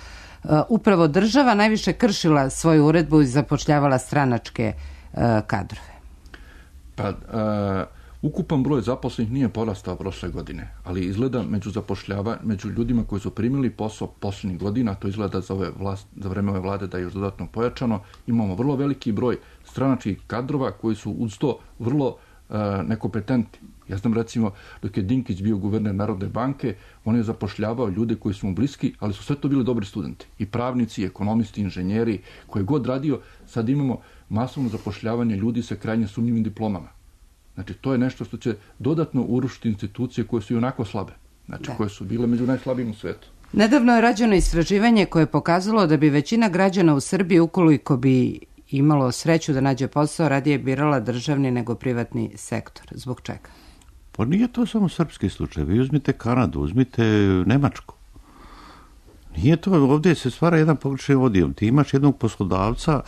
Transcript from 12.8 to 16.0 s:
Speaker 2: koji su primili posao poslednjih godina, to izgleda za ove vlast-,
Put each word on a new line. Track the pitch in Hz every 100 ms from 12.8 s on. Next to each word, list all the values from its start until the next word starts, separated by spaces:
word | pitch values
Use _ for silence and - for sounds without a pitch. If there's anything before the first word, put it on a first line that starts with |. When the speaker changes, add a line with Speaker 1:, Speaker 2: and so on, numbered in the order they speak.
| 120 120
Speaker 2:
koji | 107 101
su | 95
primili | - 113 139 123
posao | - 107 - 92
poslednjih | - 104 98 98 87
godina, | 98 110 117 98
to | 101
izgleda | 101 101 95
za | -
ove | 95 90 -
vlast-, | 98 95